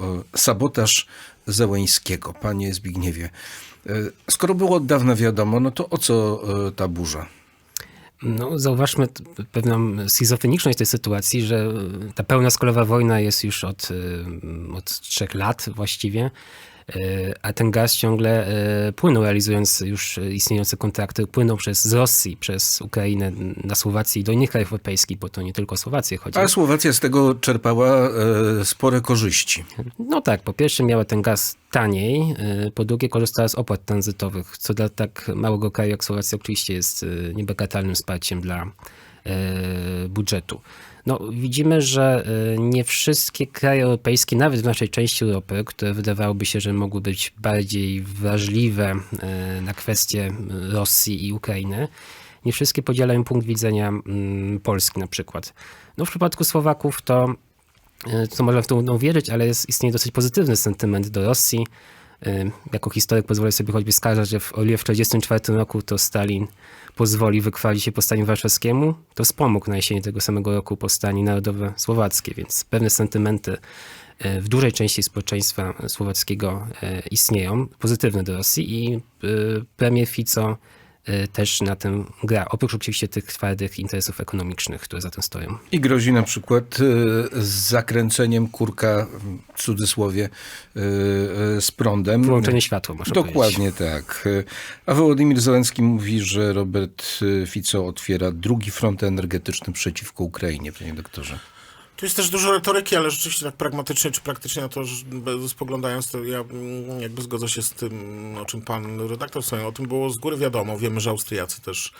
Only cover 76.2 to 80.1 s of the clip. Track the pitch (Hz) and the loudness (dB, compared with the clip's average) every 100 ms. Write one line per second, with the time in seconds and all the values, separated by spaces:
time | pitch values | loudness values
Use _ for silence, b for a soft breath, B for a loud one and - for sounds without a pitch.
76.2 | - 101 98 98 113 - 95 92 - 107 | -2 -2 -2 -4 -8 -8 -8 -6 -4 0
77.2 | - 104 92 117 135 - 113 117 117 101 | 2 2 2 0 -2 -2 0 2 2 2
78.2 | 92 92 - 156 92 117 120 120 - _ | 0 -2 0 0 -2 -2 -2 -4 -6 _
79.2 | 98 107 107 110 123 - 120 120 120 | -2 0 0 -2 -4 0 2 4 2